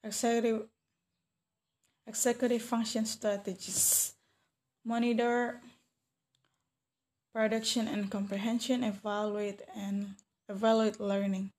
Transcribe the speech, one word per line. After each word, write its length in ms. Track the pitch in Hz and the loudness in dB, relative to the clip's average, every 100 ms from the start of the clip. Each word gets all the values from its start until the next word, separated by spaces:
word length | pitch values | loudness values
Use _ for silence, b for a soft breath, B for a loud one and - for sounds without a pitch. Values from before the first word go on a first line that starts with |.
Executive, 640 | 220 202 233 233 226 220 214 _ _ _ _ _ _ _ _ _ _ _ _ _ - | -6 -2 2 2 2 0 -4 _ _ _ _ _ _ _ _ _ _ _ _ _ -10
executive 540 | 220 254 240 247 233 | 0 0 2 2 0
function 440 | - 233 220 220 220 | 0 0 0 0 -2
strategies. 1080 | - 214 202 202 180 - 185 - - - - _ _ _ _ _ _ | -2 -2 -2 -4 -8 -6 0 2 4 0 -6 _ _ _ _ _ _
Monitor 800 | 226 233 240 226 240 240 240 - B B B _ _ _ _ _ _ _ _ _ _ _ _ _ _ | -4 0 2 2 2 2 0 -6 B B B _ _ _ _ _ _ _ _ _ _ _ _ _ _
production 540 | 226 220 220 220 247 220 | 0 2 2 0 0 0
and 220 | 208 202 | -2 -2
comprehension, 760 | 202 202 196 220 233 - 247 | -4 -2 -2 0 -2 0 0
evaluate 760 | 226 196 214 208 214 208 208 202 - 220 | 0 -2 -4 -2 -2 -2 -4 -6 -12 -8
and 400 | 202 196 202 196 _ _ - | -4 -4 -4 -10 _ _ -12
evaluate 520 | 196 226 220 220 214 | 0 4 4 2 0
learning. 520 | 202 196 202 190 196 | -2 0 0 -2 -4